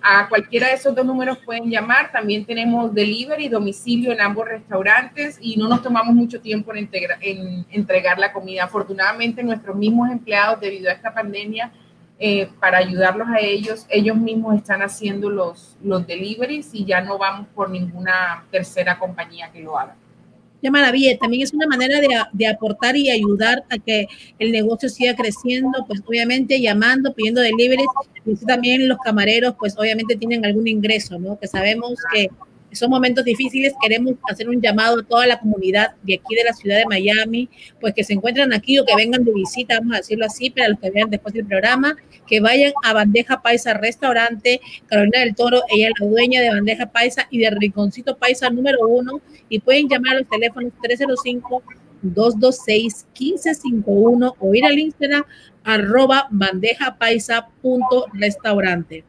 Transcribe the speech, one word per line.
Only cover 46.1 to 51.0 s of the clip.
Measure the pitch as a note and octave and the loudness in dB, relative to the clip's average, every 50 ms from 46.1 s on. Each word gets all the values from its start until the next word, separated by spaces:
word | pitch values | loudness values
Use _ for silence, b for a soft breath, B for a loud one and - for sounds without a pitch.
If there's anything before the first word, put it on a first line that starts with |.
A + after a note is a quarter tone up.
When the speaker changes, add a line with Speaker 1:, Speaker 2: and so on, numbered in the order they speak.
| G#3+ A3+ A#3+ B3 B3+ B3+ B3 | 2 2 2 2 2 2 2
Speaker 2:
de | A#3 | 2
Bandeja | G#3+ G3+ G3+ G#3 A3 G#3+ B3 | 2 2 0 0 -2 -2 -4
Paisa | G#3+ _ A#3 A#3 B3+ B3 - B3 - | -2 _ 0 0 0 0 -4 -8 -4
y | - A#3 | 0 2
de | A3+ A3 | 2 2
Rinconcito | G#3 G3+ G#3 G#3 G3 G#3 G#3 G3+ - - B3 - C4 - | 2 2 0 -2 0 0 -2 -2 -2 -4 -6 -6 -6 -2
Paisa | - B3 B3+ B3+ C4+ B3+ | 0 0 0 2 0 -2
número | A#3+ A#3+ B3+ C#4 C4+ B3+ A3+ | 0 0 0 0 2 2 2
uno, | A3+ A#3 B3 B3+ B3+ C4+ D4 _ B B B B _ | 4 2 2 0 -2 -8 -12 _ B B B B _
y | A3 G#3+ | -6 -4
pueden | - - C4 C#4+ D4+ C4+ | 2 4 4 4 4 2
llamar | C4+ B3 B3 C4 C4 | 0 0 0 0 0
a | C4 | 0
los | C4 - | 0 -2
teléfonos | A#3 G#3+ A3+ A#3 A#3 B3+ A#3+ B3 - _ - | -2 -2 -2 -2 -2 -4 -10 -10 -10 _ -4
tres | A3+ A#3+ | -4 -2
cero | A#3+ | -2